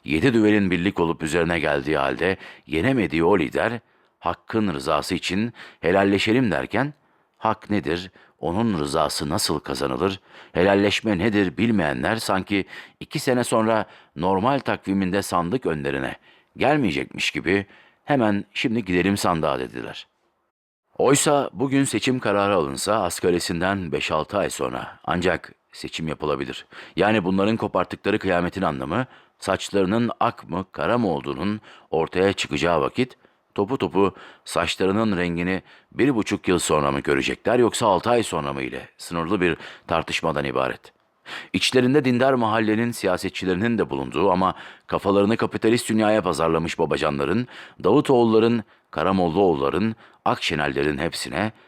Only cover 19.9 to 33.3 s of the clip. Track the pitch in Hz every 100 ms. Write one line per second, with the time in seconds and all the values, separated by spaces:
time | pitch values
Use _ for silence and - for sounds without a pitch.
19.9 | - - _ _ _ _ _ _ _ _
20.9 | - 120 143 160 143 127 92 131 139 135
21.9 | 110 - 127 113 101 101 98 69 67 95
22.9 | 107 90 - 92 87 - 85 92 98 85
23.9 | 71 - 78 76 101 76 - 64 62 57
24.9 | - - 87 87 80 - - _ - -
25.9 | - 80 71 76 69 65 64 - - -
26.9 | - 101 110 90 95 101 113 104 95 90
27.9 | 92 101 107 98 87 87 98 90 69 65
28.9 | 101 127 - _ _ - 92 - 98 92
29.9 | 113 120 - 117 - - 85 95 - 76
30.9 | 120 104 76 69 67 95 107 - - _
31.9 | 80 80 90 98 98 - 71 82 82 65
32.9 | - 123 - _